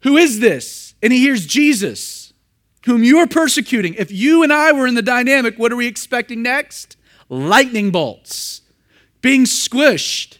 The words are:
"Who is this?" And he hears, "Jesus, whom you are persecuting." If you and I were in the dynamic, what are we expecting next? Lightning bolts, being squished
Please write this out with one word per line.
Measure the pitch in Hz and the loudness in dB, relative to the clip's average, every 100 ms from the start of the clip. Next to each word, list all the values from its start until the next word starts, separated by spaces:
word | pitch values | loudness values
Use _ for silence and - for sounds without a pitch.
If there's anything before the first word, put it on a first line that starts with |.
"Who | 262 285 | 2 4
is | 339 220 | 4 2
this?" | 226 143 - - - _ | 0 0 -8 -16 -20 _
And | 214 | 0
he | 254 | 4
hears, | 269 254 156 | 2 0 -2
"Jesus, | 247 294 254 190 101 - - - _ _ _ _ _ | 0 2 2 -2 -8 -14 -16 -20 _ _ _ _ _
whom | - 240 | -2 2
you | 233 302 | 4 4
are | 349 | 4
persecuting." | 320 320 - 226 240 180 | 2 0 -2 -2 -2 -4
If | 196 185 | -6 -8
you | 190 247 330 | -2 2 4
and | 311 | 4
I | 294 311 | 2 2
were | 294 254 | 2 0
in | 240 | 0
the | |
dynamic, | 214 247 247 277 233 226 | 0 -2 2 0 0 -2
what | 233 | -4
are | 240 | -2
we | 240 | -6
expecting | 220 - 247 240 233 | -8 -8 -6 -6 -8
next? | 233 262 294 - - _ _ _ _ | -4 -4 -6 -14 -20 _ _ _ _
Lightning | 131 143 214 269 233 202 | -8 0 2 2 0 -2
bolts, | 175 143 101 - - - - _ _ _ _ _ _ | -2 -4 -8 -16 -14 -12 -14 _ _ _ _ _ _
being | 254 269 | 0 4
squished | 254 - - 240 294 185 - - - _ | 2 0 -4 0 2 2 -4 -8 -10 _